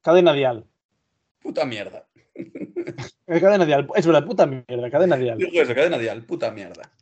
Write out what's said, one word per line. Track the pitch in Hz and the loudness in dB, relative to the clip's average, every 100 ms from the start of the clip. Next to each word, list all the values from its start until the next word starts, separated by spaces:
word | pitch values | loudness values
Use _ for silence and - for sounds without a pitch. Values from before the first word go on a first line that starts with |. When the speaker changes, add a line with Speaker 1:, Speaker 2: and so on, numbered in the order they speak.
Speaker 1:
Cadena | 160 180 175 | 4 6 6
Dial". | 143 131 117 - _ _ _ _ _ _ _ | 4 0 -2 -10 _ _ _ _ _ _ _
Speaker 2:
Puta | - 170 | -10 -6
mierda. | 143 107 95 - - _ _ | -6 -6 -10 -16 -20 _ _
Speaker 1:
<laughs> | - - - - 349 - - - _ - | -20 -16 -14 -12 -10 -10 -12 -16 _ -4
"El | 170 | 2
Cadena | 196 202 | 4 4
Dial, | 160 143 143 | 4 2 0
es | 214 165 | 0 4
verdad, | 156 | 4
puta | 147 214 156 | 2 2 0
mierda, | 131 123 123 120 | 0 -8 -8 -2
Cadena | 143 180 139 | 0 2 2
Dial". | 127 110 | 0 -2
Speaker 2:
Dijo | 170 170 | -2 0
eso, | 131 | 0
Cadena | 120 165 147 | 2 0 0
Dial, | 113 104 | -4 -8
puta | 117 - 113 | -10 -6 -6
mierda. | 107 90 - - _ | -8 -14 -18 -20 _